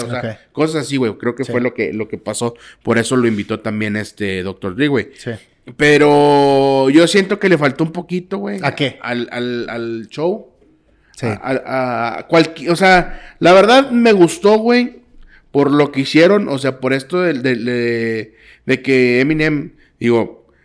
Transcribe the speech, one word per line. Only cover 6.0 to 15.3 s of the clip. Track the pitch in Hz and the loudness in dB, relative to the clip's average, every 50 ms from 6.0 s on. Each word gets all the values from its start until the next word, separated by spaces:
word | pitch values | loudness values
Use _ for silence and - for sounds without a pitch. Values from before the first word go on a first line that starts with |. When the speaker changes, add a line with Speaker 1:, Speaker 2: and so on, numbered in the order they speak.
| 147 147 147 147 147 147 143 143 143 139 139 123 123 139 135 135 135 135 | 6 6 4 4 4 4 4 4 4 4 4 2 2 2 2 2 2 4
Speaker 1:
yo | 143 165 170 | 6 6 6
siento | 165 - 196 190 190 202 202 | 4 2 0 0 0 -2 -2
que | 202 190 | 0 2
le | 170 147 | 2 2
faltó | 151 139 - - 160 | 2 0 0 -2 -4
un | 160 | -4
poquito, | 170 180 175 - 175 185 180 - 196 202 | -4 -10 -10 -8 -8 -8 -8 -8 -10 -10
güey. | 202 202 202 190 | -8 -8 -8 -6
Speaker 2:
¿A | 156 139 135 | -6 -6 -4
qué? | - 143 123 - - | -2 -4 -6 -6 -8
Speaker 1:
Al, | - 117 120 120 117 - | -8 -6 -6 -6 -6 -8
al, | - 123 120 123 120 120 110 - | -8 -8 -6 -6 -6 -8 -8 -8
al | 113 117 117 117 113 113 107 - | -8 -10 -8 -8 -8 -10 -12 -12
show. | - 147 156 180 208 - - _ _ _ _ _ _ _ _ _ _ _ _ _ _ | -8 -6 -4 -4 -4 -6 -10 _ _ _ _ _ _ _ _ _ _ _ _ _ _
Speaker 2:
Sí. | - 123 | -8 -6
Speaker 1:
A, | 113 104 - | -6 -6 -6
a, | - 127 131 123 - - 131 131 127 123 120 113 117 113 107 - | -6 -6 -6 -6 -6 -6 -6 -4 -4 -4 -4 -4 -4 -6 -6 -8
a | - - | -6 0
cualqui-, | 165 165 160 160 - - 127 165 | 2 2 2 0 -2 -8 -4 -4
o | 170 | -2
sea, | 151 190 190 185 175 160 - - - - - - - | 2 4 4 4 4 2 0 -8 -14 -16 -18 -6 0
la | - 170 | 4 6
verdad | 185 196 202 214 247 269 277 269 | 6 6 6 6 6 4 4 2
me | 240 240 233 226 | 2 2 4 4
gustó, | 208 190 170 160 - - - 208 220 220 | 6 6 4 2 2 2 2 2 2 2
güey, | 220 240 240 247 240 247 - - _ _ _ - - - | 2 2 0 0 0 -2 -6 -16 _ _ _ -20 -20 -20